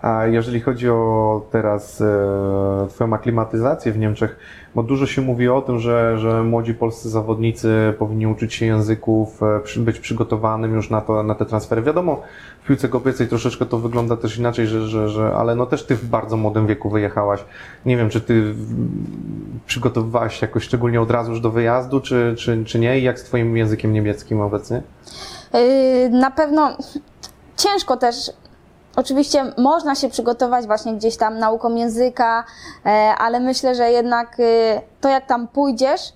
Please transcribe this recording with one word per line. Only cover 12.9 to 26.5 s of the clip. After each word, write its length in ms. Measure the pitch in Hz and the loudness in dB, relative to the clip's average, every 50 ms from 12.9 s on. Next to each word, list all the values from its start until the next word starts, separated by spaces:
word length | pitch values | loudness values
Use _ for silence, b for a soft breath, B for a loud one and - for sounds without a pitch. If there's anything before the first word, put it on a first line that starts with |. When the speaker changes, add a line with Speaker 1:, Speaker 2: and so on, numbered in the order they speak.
| 123 123 120 135 131 - 123 113 | -2 0 0 0 0 0 -2 0
Speaker 1:
troszeczkę 380 | 127 117 - 123 - - 120 | 0 -2 -2 -4 -2 -2 -2
to 120 | 113 123 113 | -2 -2 -2
wygląda 380 | 113 117 117 120 117 117 117 | -2 -2 -2 -2 0 0 -2
też 220 | 113 - 110 107 117 | -2 -2 -6 -4 -2
inaczej, 280 | 120 120 117 120 117 | -2 -2 0 0 0
że, 200 | 107 113 113 110 107 | 0 0 -2 -2 -2
że, 200 | 110 110 107 107 | -2 0 0 0
że, 260 | 107 107 110 110 - | 0 0 0 0 0
ale 180 | 110 113 117 117 | 0 0 0 0
no 120 | 120 123 | 0 0
też 200 | - 156 147 - | -2 -2 -6 -2
ty 100 | - 135 | -2 -2
w 80 | 107 113 117 | -2 -2 -2
bardzo 280 | 120 113 110 107 113 | -4 -4 -2 -2 -2
młodym 300 | 110 110 107 104 110 107 | -2 -2 0 0 2 2
wieku 240 | 104 107 101 - 104 | 2 0 -2 -2 -2
wyjechałaś. 540 | 104 107 104 101 - 104 104 101 101 98 - B B B B B B B - | -2 0 -2 0 -2 0 0 0 0 -2 -4 B B B B B B B 0
Nie 100 | 127 123 | 0 2
wiem, 140 | 120 117 107 | 2 2 0
czy 100 | - 113 | 0 -2
ty 220 | 113 - 120 113 107 107 | 0 2 2 2 2 0
w, 220 | 107 110 110 110 117 117 117 - - - 55 - - 53 - 53 53 52 52 - 120 117 - | -4 -6 -8 -6 -4 -4 -2 -4 -4 -6 -8 -8 -10 -12 -10 -10 -10 -12 -12 -12 -14 -14 -10
przygotowywałaś 720 | - - 123 120 123 110 120 113 113 117 120 117 113 - - | -8 -6 -2 -2 -2 0 0 -4 -2 -2 -2 -2 -2 -4 -6
się 60 | - | -6
jakoś 160 | - - 113 - | -2 -2 -4 -2
szczególnie 360 | - - 120 120 120 117 117 | -2 -2 -2 0 0 2 2
od 100 | 113 113 | 2 2
razu 200 | 120 120 113 117 | 0 -2 -2 -4
już 100 | 113 113 | -6 -2
do 100 | 117 113 | -2 0
wyjazdu, 500 | 110 117 117 113 120 127 123 131 139 135 | 0 0 0 2 0 0 0 0 -2 -4
czy, 340 | 135 - 131 123 120 117 113 113 | -2 0 0 0 2 0 -2 -2
czy, 260 | - 120 117 113 110 | -2 -2 -2 -2 -2
czy 140 | 110 - 117 | -2 0 0
nie? 200 | 117 120 131 135 | 2 2 2 2
I 40 | |
jak 160 | 127 127 123 123 | 0 0 -2 -4
z 60 | - | -8
twoim 320 | - - 120 117 117 113 | -4 -2 0 0 0 0
językiem 360 | 113 113 107 107 107 - 110 | 0 0 0 0 0 0 0
niemieckim 480 | 107 107 104 104 101 - - - 110 107 | 0 2 0 0 -4 -4 -4 -4 -2 -2
obecnie? 420 | 104 101 104 104 - - 113 127 147 - - - B B B B B B B B B B - | 0 -2 -2 -4 -4 -4 -6 -6 -6 -10 -20 -20 B B B B B B B B B B 2
Speaker 2:
Yy, 540 | 240 240 247 269 269 262 262 262 254 254 254 | 4 4 4 4 4 4 4 4 4 2 4
na 200 | 233 247 262 269 | 4 4 4 2
pewno 380 | 269 - 311 294 | 2 0 0 2